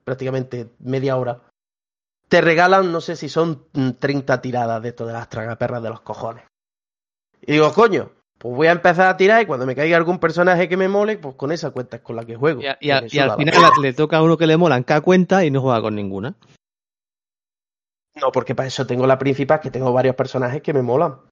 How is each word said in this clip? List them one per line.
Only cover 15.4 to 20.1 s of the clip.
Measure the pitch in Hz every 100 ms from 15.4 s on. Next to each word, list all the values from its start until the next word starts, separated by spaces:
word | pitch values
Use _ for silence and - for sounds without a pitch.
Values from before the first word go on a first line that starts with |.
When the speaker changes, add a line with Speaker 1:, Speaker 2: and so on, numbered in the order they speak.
Speaker 2:
y | 160
no | 135
juega | 131 117
con | 110
ninguna. | 104 101 98 120 208 _ _ _ _ _ _ _ _ _ _ _ _ _ _ _ _ _
Speaker 1:
No, | - 135
porque | 127 -
para | 123 131
eso | - 123
tengo | 123 131
la | 131
principal, | 135 135 127 156
que | 131
tengo | 123 131
varios | 127 127